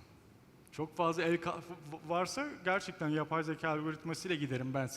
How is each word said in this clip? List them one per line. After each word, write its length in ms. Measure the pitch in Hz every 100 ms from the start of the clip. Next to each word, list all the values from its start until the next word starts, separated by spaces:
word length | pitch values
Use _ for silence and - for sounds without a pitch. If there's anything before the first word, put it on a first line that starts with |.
| - - - - - - -
Çok 260 | - 156 -
fazla 260 | 170 165
el 120 | 165 170
ka-, 260 | 175 165 - 170 147 156 156
varsa 400 | 170 175 262 294 254 185
gerçekten 440 | 190 190 - 151
yapay 340 | 151 147 160
zeka 260 | 156 151 165
algoritmasıyla 680 | 151 156 156 165 147 190 160
giderim 380 | 143 127 127
ben. 160 | 135 127